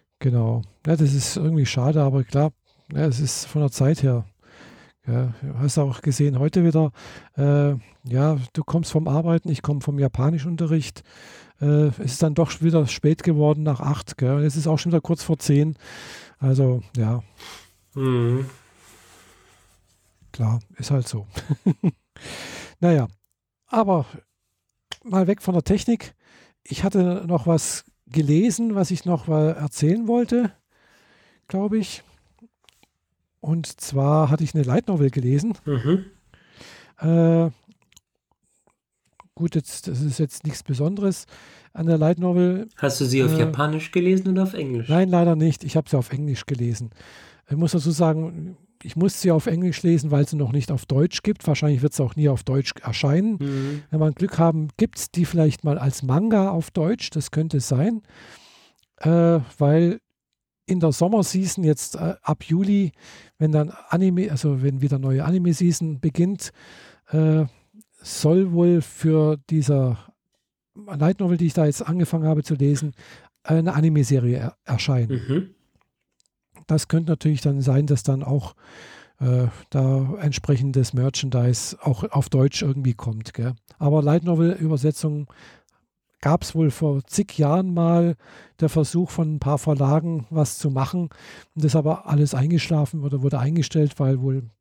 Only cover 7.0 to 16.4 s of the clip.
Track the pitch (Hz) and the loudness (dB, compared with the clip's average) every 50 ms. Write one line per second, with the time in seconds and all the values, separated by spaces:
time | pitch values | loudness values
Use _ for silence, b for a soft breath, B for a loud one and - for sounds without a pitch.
7 | B B B B B B B - 139 143 143 147 143 143 143 120 - b b b | B B B B B B B 0 2 2 4 4 4 2 0 -2 -6 b b b
8 | b 123 120 131 143 156 156 139 123 - - 160 143 - - 170 165 - - 156 | b -4 0 2 2 2 2 0 -2 -6 -6 -8 -4 -2 -2 -2 -2 0 -2 -2
9 | 165 156 139 160 160 170 165 165 - 175 147 - - 147 147 139 - 147 143 139 | 0 0 0 0 2 2 0 0 0 -2 -4 -4 -2 -4 -4 -4 -2 -4 -2 0
10 | 139 127 - - 127 151 170 156 135 175 170 156 170 151 165 160 131 - - - | 0 0 0 0 0 0 0 0 -2 -4 -4 -4 -2 0 0 0 -2 -4 -10 -18
11 | - B B B B B B B B B B B 143 147 147 147 151 143 117 - | -20 B B B B B B B B B B B 0 2 4 4 4 2 0 -2
12 | 214 127 127 - 165 156 143 165 165 - - - 160 165 160 160 147 117 - - | -4 -6 -2 0 0 0 2 2 0 0 0 -2 0 2 2 2 2 0 -2 0
13 | - 147 160 - - 175 160 147 151 147 151 151 151 151 139 120 139 139 147 - | 0 0 0 2 0 0 2 4 4 4 2 2 0 -2 -2 -2 -2 -2 -2 -4
14 | - - - - 127 127 139 147 147 151 135 160 143 160 156 143 - 175 170 160 | -6 -10 -6 -2 0 0 2 2 0 0 0 0 0 0 0 0 0 0 0 0
15 | - - 170 - - - 160 - - - 143 143 151 160 147 - B B B B | 0 0 -4 -2 -2 -2 -4 -2 2 2 4 4 2 2 -2 -6 B B B B
16 | B B B B B B B B | B B B B B B B B